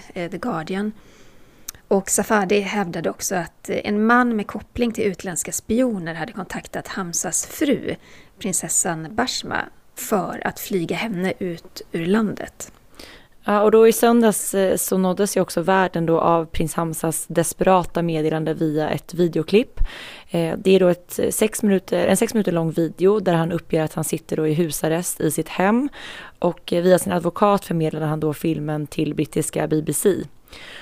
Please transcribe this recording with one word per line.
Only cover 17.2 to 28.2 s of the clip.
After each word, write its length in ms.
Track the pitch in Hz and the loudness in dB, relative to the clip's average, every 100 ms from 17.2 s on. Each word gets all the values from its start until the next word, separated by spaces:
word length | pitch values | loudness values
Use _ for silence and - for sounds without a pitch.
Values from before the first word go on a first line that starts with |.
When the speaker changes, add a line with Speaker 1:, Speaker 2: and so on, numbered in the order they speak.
| - | -4
Speaker 2:
desperata 720 | 175 160 - 185 185 165 170 | -2 -2 0 2 4 2 -2
meddelande 520 | 170 160 156 160 160 | -2 0 0 0 -2
via 360 | 156 160 151 151 | -2 -2 0 -2
ett 240 | 156 - | -4 -4
videoklipp. 640 | 165 175 160 156 196 262 - - - - - - | 0 0 0 2 2 2 2 0 0 -16 -18 -4
Eh, 240 | 170 160 - | -2 0 0
det 180 | 190 190 | 4 6
är 40 | |
då 80 | 180 | 6
ett, 320 | 175 - - | 2 -2 -4
eh, 100 | - | -2
sex 340 | - 214 - | 2 0 2
minuter, 440 | 208 190 - 175 175 | 2 2 2 0 4
en 100 | 190 | 4
sex 160 | 226 | 2
minuter 180 | 220 190 | 0 0
lång 200 | 170 165 | 0 0
video 480 | 156 160 - 190 214 | 0 -2 2 2 4
där 140 | 185 | 2
han 180 | 165 165 | 2 2
uppger 300 | 170 - 165 | -2 -2 -2
att 100 | 156 | 0
han 100 | - | -2
sitter 340 | 156 165 - 160 | -4 -4 -4 -2
då 100 | 156 | 0
i 60 | |
husarrest 680 | 151 165 147 160 165 180 - | 2 0 0 0 0 -2 -2
i 100 | 160 | -2
sitt 180 | 156 156 | -2 -4
hem. 400 | - 190 233 285 - - - - - | 0 2 2 0 -6 -16 -16 -18 -4
Och, 340 | 180 - - | -2 -2 -2
eh, 100 | 175 | 2
via 160 | 180 180 | 4 4
sin 120 | 190 | 4
advokat 520 | 180 170 - 208 196 - | -2 -2 2 2 2 0
förmedlade 400 | 170 156 156 156 | -2 -2 -2 -2
han 140 | |
då 140 | 156 | -2